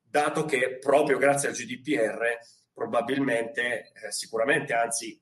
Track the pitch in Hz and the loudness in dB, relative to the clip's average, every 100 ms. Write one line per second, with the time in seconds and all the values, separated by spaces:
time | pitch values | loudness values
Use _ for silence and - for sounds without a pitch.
0 | _ 147 151 156 151 127 127 - - 139 | _ 0 0 0 -2 0 -2 -4 4 4
1 | 151 127 135 143 131 113 - 123 151 135 | 6 4 4 2 0 -4 -10 -10 -4 0
2 | 110 98 117 117 - _ _ - 113 120 | 0 0 -2 -2 -8 _ _ -10 -2 -2
3 | 113 135 131 117 113 - 120 117 - - | 0 0 2 0 -2 -2 -2 -4 -8 -14
4 | 107 - - 113 113 156 135 117 113 - | -10 -8 -6 -2 2 2 2 0 0 -2
5 | 113 - | -8 -12